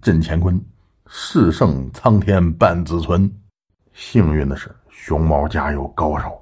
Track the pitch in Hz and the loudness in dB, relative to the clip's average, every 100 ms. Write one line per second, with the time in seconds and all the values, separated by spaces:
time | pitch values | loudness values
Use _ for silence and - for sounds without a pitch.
0 | - 82 80 82 90 90 - _ _ _ | 0 2 2 0 0 0 -4 _ _ _
1 | _ - - - 92 78 107 69 67 - | _ -16 -4 2 2 2 0 0 -6 -4
2 | 127 107 95 95 87 82 92 87 80 85 | 2 2 4 2 2 2 0 0 -2 -4
3 | 82 90 98 - - _ _ _ _ - | 0 2 0 -2 -18 _ _ _ _ -20
4 | - 123 82 78 69 67 - - _ - | -2 2 2 2 -2 -6 -12 -20 _ -16
5 | - 78 80 73 73 78 71 73 69 - | -4 0 2 2 0 -2 -4 -6 -6 -6
6 | 76 76 - - | -4 -4 -6 -12